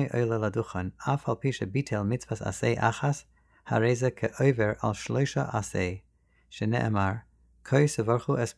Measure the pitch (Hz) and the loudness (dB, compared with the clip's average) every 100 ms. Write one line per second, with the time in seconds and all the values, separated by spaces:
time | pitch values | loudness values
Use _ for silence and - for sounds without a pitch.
0 | 135 120 117 113 107 110 - 92 92 - | 2 0 0 0 0 -2 -2 -4 -6 -4
1 | 131 139 - 117 135 - 95 123 - 107 | -2 -2 -2 -2 -2 -4 -4 -4 -2 -2
2 | 101 123 - 107 - - 117 117 113 - | -2 -2 -4 -6 -6 -2 0 2 0 2
3 | 143 143 - _ _ _ - 113 113 123 | -2 -2 -8 _ _ _ 0 2 4 2
4 | 127 - 113 - 139 117 107 - 113 101 | 0 0 -4 2 2 4 2 0 -2 -2
5 | - 120 139 139 131 110 95 101 90 98 | -2 -2 0 -2 -2 -2 -2 -2 -2 -4
6 | - _ _ _ _ - 107 120 113 104 | -12 _ _ _ _ -4 -2 0 2 2
7 | 95 113 - _ _ _ - 135 147 - | 0 -2 -10 _ _ _ 2 4 4 2
8 | 107 120 - 135 117 | 0 0 0 0 -2